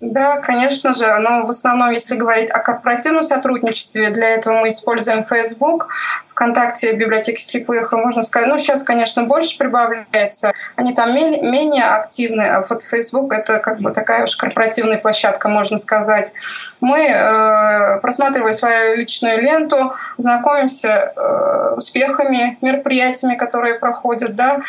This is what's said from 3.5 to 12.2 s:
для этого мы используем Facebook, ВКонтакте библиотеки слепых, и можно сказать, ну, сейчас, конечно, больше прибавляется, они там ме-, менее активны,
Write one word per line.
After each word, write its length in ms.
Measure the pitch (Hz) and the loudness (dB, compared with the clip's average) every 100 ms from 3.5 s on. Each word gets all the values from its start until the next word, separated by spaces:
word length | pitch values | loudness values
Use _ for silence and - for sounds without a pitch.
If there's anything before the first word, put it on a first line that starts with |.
| 240 226 220 - 220 214 | -2 -2 -4 -4 -2 0
для 180 | 214 226 | 2 2
этого 320 | 226 226 226 | 2 2 2
мы 60 | 226 | 2
используем 560 | 220 - 226 233 220 | 0 -2 -2 0 -2
Facebook, 640 | 214 233 226 - 294 330 - - - - - | 0 0 0 0 0 0 -2 -8 -6 -8 -6
ВКонтакте 600 | - 240 240 240 - 233 | -2 0 2 0 -2 -2
библиотеки 480 | 214 220 220 214 226 | 0 0 0 -2 -6
слепых, 520 | - 247 - 233 226 | -6 -6 -2 -2 0
и 20 | 226 | 0
можно 280 | 240 233 | 0 0
сказать, 260 | 226 240 240 | -2 0 2
ну, 80 | 294 | 0
сейчас, 260 | 285 269 | 0 0
конечно, 400 | 262 233 226 247 | 0 0 0 0
больше 340 | 233 302 330 - | 0 2 0 -2
прибавляется, 920 | 269 240 233 226 214 220 202 - 208 - - - | 0 2 0 -2 -2 0 0 -2 -2 -4 -8 -4
они 180 | 247 | -2
там 200 | 247 233 262 | 0 2 2
ме-, 260 | 320 294 | 0 0
менее 440 | 233 262 302 277 226 | 0 0 2 2 2
активны, 560 | 214 - - | 0 -2 -4